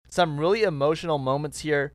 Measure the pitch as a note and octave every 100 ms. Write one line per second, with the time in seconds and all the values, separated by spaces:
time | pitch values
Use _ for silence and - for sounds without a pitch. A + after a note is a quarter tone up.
0 | _ - F3 D3 E3 A3 G#3 D3 C#3+ D#3+
1 | E3+ D3+ C3 C#3 D3+ - D#3 D3 C#3